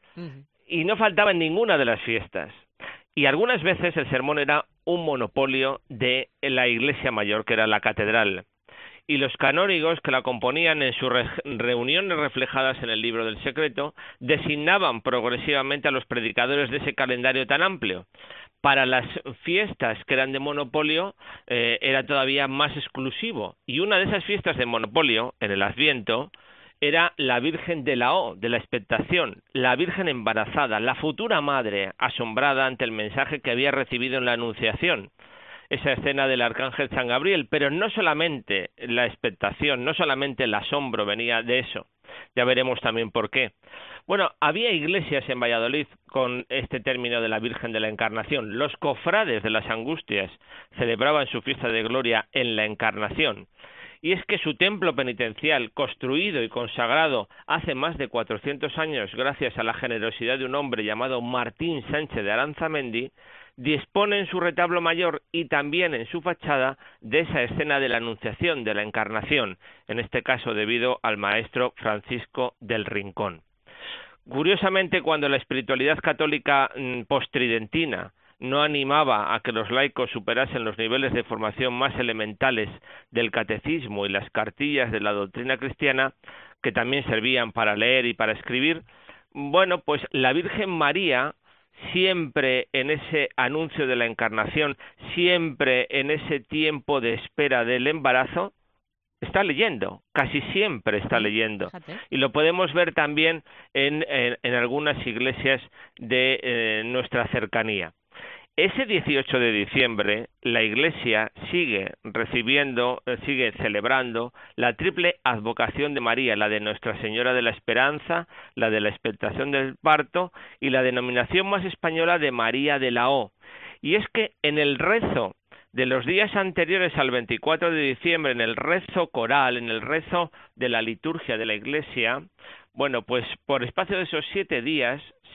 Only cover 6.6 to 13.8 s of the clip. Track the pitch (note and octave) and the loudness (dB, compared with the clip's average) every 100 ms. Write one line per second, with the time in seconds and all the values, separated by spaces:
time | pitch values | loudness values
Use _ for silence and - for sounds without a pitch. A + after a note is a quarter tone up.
6.6 | B2 A#2 C3+ C3+ C3+ A2 G#2 G#2+ A2 A2+ | 4 4 0 0 0 0 0 0 2 2
7.6 | A2 G#2+ A2 G#2+ G#2 A2+ G#2+ F#2 - _ | 4 4 2 0 2 4 2 0 -8 _
8.6 | _ - - - - C#3+ C3 - C#3 D3+ | _ -20 -20 -14 -4 0 0 2 2 4
9.6 | G3 F3 D#3+ E3 - C3 B2 B2 B2 D3 | 2 2 0 -2 0 0 0 -2 0 2
10.6 | E3+ D#3 C3 A#2+ C3 B2 A#2+ - - A#2 | 2 2 0 0 0 0 0 -4 -6 -4
11.6 | A#2+ A#2+ B2 E3 G3 D#3+ D3 - B2+ C3+ | 0 0 0 0 0 -2 -2 -2 -2 0
12.6 | C3 B2+ A#2+ A2 A2+ A2+ A2+ G#2+ C#3+ B2+ | 0 0 -2 -2 -2 -2 -4 -4 -6 -2
13.6 | D#3 A#2+ | -4 -2